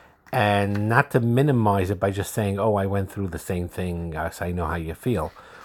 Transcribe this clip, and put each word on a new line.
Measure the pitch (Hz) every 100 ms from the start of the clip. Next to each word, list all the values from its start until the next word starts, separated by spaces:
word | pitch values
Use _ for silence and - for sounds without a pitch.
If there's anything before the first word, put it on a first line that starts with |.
| - _ -
And | 127 104 101 101 101 107
not | 120 -
to | 131
minimize | 117 120 147 123 107 98 92
it | 92
by | 98
just | 98 95
saying, | - 101 98
"Oh, | 110 104
I | 98
went | 101 95
through | 104 95
the | 82
same | - 87 87
thing, | - 90 85 85 78
uh, | 82
so | - 87
I |
know | 90 80
how | 85
you | 82
feel," | 80 127 101 76 - - -